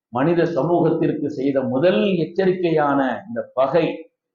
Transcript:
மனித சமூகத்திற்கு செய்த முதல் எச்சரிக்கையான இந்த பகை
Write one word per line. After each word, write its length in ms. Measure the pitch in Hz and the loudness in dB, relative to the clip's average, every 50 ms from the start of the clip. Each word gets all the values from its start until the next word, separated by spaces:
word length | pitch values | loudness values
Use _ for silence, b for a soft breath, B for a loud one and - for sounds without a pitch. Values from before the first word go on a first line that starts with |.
| _ _ | _ _
மனித 360 | - 127 139 165 175 170 165 | -4 0 0 2 2 2 0
சமூகத்திற்கு 840 | - - 135 139 165 175 170 160 156 - - 165 143 - - 143 139 | 0 0 -2 0 0 2 2 2 2 2 2 0 -2 -2 -2 -4 -6
செய்த 300 | - 131 131 139 135 135 | -6 -4 -2 0 0 0
முதல் 400 | 123 120 123 135 160 185 196 208 | -2 -2 -2 2 2 2 2 2
எச்சரிக்கையான 1200 | 214 202 185 165 160 - - 190 190 185 180 185 175 170 160 156 147 143 139 139 135 127 117 101 98 | 2 0 0 0 -2 -2 -2 0 2 2 2 2 0 0 2 2 2 2 2 0 0 0 -2 -6 -8
இந்த 240 | 110 117 117 110 - - | -8 -8 -8 -8 -6 -2
பகை 560 | 127 135 139 151 170 160 - - - - - _ _ _ _ _ | 0 0 2 2 2 0 0 -2 -6 -12 -18 _ _ _ _ _